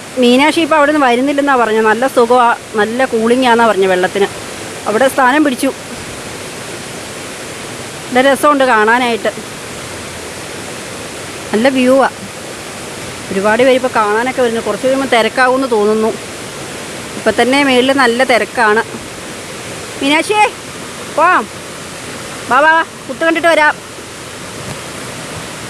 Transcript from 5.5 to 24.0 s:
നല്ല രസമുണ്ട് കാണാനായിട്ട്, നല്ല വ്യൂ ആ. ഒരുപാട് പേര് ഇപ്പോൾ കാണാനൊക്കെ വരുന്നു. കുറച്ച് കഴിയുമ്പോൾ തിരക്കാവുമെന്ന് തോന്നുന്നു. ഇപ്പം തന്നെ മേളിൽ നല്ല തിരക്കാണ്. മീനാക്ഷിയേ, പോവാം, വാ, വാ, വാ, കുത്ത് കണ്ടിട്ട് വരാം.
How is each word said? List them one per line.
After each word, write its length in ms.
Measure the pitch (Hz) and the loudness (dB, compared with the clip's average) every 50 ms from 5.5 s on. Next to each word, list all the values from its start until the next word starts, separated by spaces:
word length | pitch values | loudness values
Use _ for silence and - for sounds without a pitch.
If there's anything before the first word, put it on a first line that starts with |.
| 247 - - 269 - - - - - - - - - - - - - - - - - - - - - - - - - - - - - - - - - - - - - - - - - - - - - - - | 2 0 0 -2 -2 -4 -8 -14 -14 -12 -12 -12 -12 -12 -12 -12 -12 -12 -12 -12 -14 -14 -12 -12 -12 -12 -12 -14 -14 -12 -12 -12 -12 -12 -12 -12 -12 -12 -12 -12 -12 -12 -12 -12 -12 -12 -12 -12 -12 -12 -10
നല്ല 200 | - 254 247 254 277 269 | -2 0 2 4 4 4
രസമുണ്ട് 320 | - - 294 294 269 269 254 233 | 4 4 4 4 4 4 4 4
കാണാനായിട്ട്, 600 | 214 214 220 233 247 254 240 233 214 - 226 - 220 208 - - - - - - - - - - - - - - - - - - - - - - - - - - - - - - - - - - - - - - - - - - | 4 4 4 4 4 2 0 -2 -2 -2 -4 -4 -4 -8 -12 -12 -12 -12 -12 -12 -12 -12 -12 -12 -12 -12 -12 -12 -12 -12 -12 -12 -12 -12 -12 -12 -12 -12 -12 -12 -12 -12 -12 -12 -12 -12 -12 -12 -12 -12 -12 -12 -12 -8 -4 0
നല്ല 160 | 214 233 277 262 | 2 2 2 4
വ്യൂ 180 | 262 254 254 262 269 247 | 4 4 4 6 6 4
ആ. 20 | - - - - - - - - - - - - - - - - - - - - - - - - - | 2 0 -4 -12 -14 -14 -14 -14 -14 -14 -14 -14 -14 -14 -12 -12 -12 -12 -12 -12 -12 -12 -12 -10 -6
ഒരുപാട് 300 | 185 196 190 214 214 226 254 | -4 0 2 2 4 4 6
പേര് 100 | 269 254 262 | 6 4 4
ഇപ്പോൾ 120 | 254 247 - 226 | 2 0 0 0
കാണാനൊക്കെ 420 | 214 208 208 220 240 262 247 262 247 | 2 2 2 0 0 0 0 0 0
വരുന്നു. 180 | 233 226 226 - | 2 0 0 -2
കുറച്ച് 200 | 220 202 185 - | -2 -4 -2 0
കഴിയുമ്പോൾ 220 | 254 269 269 269 240 247 | 0 0 0 2 2 4
തിരക്കാവുമെന്ന് 560 | 233 214 226 - 277 254 254 254 269 269 247 240 | 4 4 4 2 2 4 4 4 2 2 2 2
തോന്നുന്നു. 360 | 208 208 214 214 220 220 220 196 - - - - - - - - - - - - - - - - - - - - - | 2 4 4 2 2 2 0 -2 -4 -8 -12 -12 -12 -12 -12 -12 -12 -12 -12 -12 -12 -12 -12 -12 -12 -12 -10 -10 -4
ഇപ്പം 160 | - 220 208 - | -2 0 2 2
തന്നെ 180 | 240 240 269 285 294 269 | 2 2 4 4 4 4
മേളിൽ 220 | 254 247 247 269 269 277 262 | 4 4 4 4 4 4 4
നല്ല 180 | 233 233 247 262 254 | 4 4 2 2 4
തിരക്കാണ്. 520 | 254 214 214 208 - 262 233 214 208 226 226 - - - - - - - - - - - - - - - - - - - - - - - | 4 2 2 0 0 2 2 4 4 2 0 -2 -6 -12 -12 -12 -14 -14 -12 -12 -12 -12 -14 -14 -14 -12 -12 -12 -12 -12 -12 -12 -8 -4
മീനാക്ഷിയേ, 460 | 269 277 294 330 320 - 427 427 415 - - - - - - - - - - - - - - | -2 0 0 0 0 0 2 2 2 2 0 -4 -12 -14 -14 -14 -14 -12 -12 -12 -12 -6 0
പോവാം, 280 | - 311 359 359 294 220 - - - - - - - - - - - - - - - - - - - - - | 2 4 4 4 2 2 -2 -8 -14 -14 -14 -14 -14 -14 -14 -14 -14 -12 -12 -12 -12 -12 -12 -12 -10 -4 0
വാ, 80 | 240 269 294 | 2 4 6
വാ, 80 | 320 320 | 6 4
വാ, 60 | 330 320 - - - - | 4 2 -2 -6 -12 -12
കുത്ത് 160 | - 254 - 330 | -12 -6 -2 0
കണ്ടിട്ട് 220 | 330 330 330 294 339 320 | 0 0 2 2 4 4
വരാം. 220 | - - - 339 - - - - - | 4 4 2 2 -2 -6 -16 -16 -16